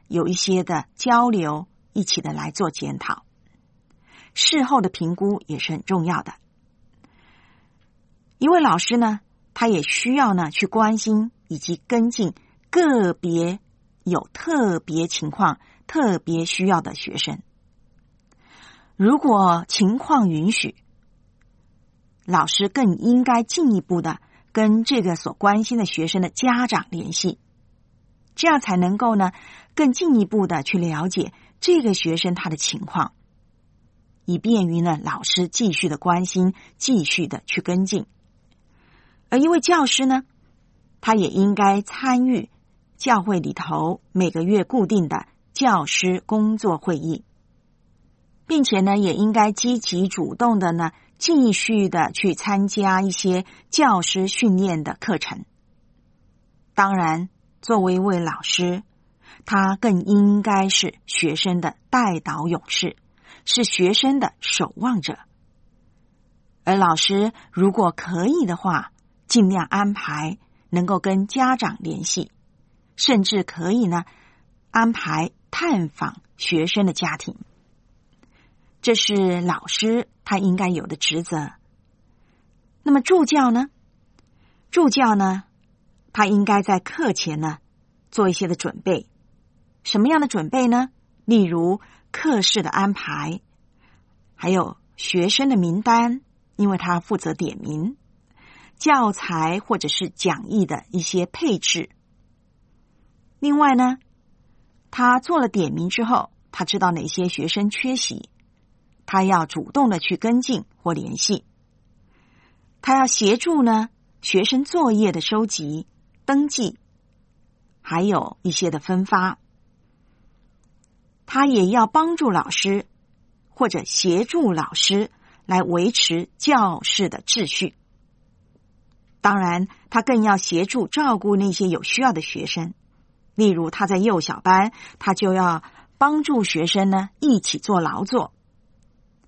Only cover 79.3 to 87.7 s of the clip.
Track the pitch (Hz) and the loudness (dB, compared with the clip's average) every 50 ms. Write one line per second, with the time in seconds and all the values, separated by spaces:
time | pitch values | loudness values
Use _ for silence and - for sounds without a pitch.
79.3 | 180 175 175 175 165 - - - - - 220 220 226 240 247 - _ _ - - | 0 0 -2 -2 -4 -4 -6 -8 -6 -2 0 0 0 0 -2 -6 _ _ -6 -4
80.3 | 208 190 196 190 180 185 202 180 180 160 - - 160 151 - - - 160 170 - | -2 0 2 0 0 0 0 -2 -2 -4 -6 -8 -8 -6 -4 -4 -4 -4 -4 -4
81.3 | 175 156 147 135 - _ _ _ _ _ _ _ _ _ _ _ _ _ _ _ | -6 -6 -6 -8 -12 _ _ _ _ _ _ _ _ _ _ _ _ _ _ _
82.3 | _ _ _ _ _ _ _ _ _ _ - 294 285 277 240 - 370 359 311 233 | _ _ _ _ _ _ _ _ _ _ 0 2 2 2 4 4 4 4 4 4
83.3 | 302 302 269 247 226 240 262 285 _ _ _ _ _ _ _ _ _ _ _ _ | 2 2 2 2 2 0 -2 -4 _ _ _ _ _ _ _ _ _ _ _ _
84.3 | _ _ _ _ _ _ _ _ - 359 339 269 - 269 254 226 214 202 196 190 | _ _ _ _ _ _ _ _ 2 4 4 4 4 4 4 4 4 2 2 0
85.3 | 185 190 - _ _ _ _ _ _ _ _ _ _ _ _ _ - - 214 190 | 0 -4 -6 _ _ _ _ _ _ _ _ _ _ _ _ _ -2 0 2 2
86.3 | 208 202 202 202 208 202 190 - 196 180 - - - - 330 247 185 - - 165 | 4 2 4 4 2 2 2 2 0 -2 -2 -4 -6 -4 -2 -2 -2 -2 -4 -6
87.3 | 151 151 156 156 151 - _ _ | -6 -4 -4 -6 -6 -8 _ _